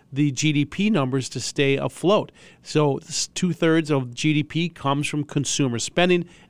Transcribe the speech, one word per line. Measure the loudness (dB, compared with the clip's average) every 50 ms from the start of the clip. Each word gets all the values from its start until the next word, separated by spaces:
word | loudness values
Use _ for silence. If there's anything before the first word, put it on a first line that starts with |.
| _ _ -2
the | 0 0 0 0
G | 0 0 2 2
D | 2 0
P | -2 -2 0 0 2
numbers | 2 2 0 0 -2 -4 -4 -4
to | -8 -8
stay | -8 -6 -2 0 2 2 2
afloat. | 0 0 -4 -4 -2 0 2 2 2 0 -2 -10 -20 -20 -20 -20 _ -10
So | -4 0 2 2 2 0
s-, | -2 -6 -8 -6 -6 -6 -6
two-thirds | -4 -2 -2 -2 0 2 2 2 4 4 2 2 0
of | 0 -2 -4 -6
G | -2 0 0 2
D | 2 0
P | -2 -2 -2 -2 -2
comes | -4 -4 -2 0 0 0 0
from | -2 -2 -4 -4
consumer | -2 -2 -4 -2 -2 -2 0 0 0 0 -2
spending. | -6 -4 0 2 2 4 4 2 0 -2 -12 -20 -20 -8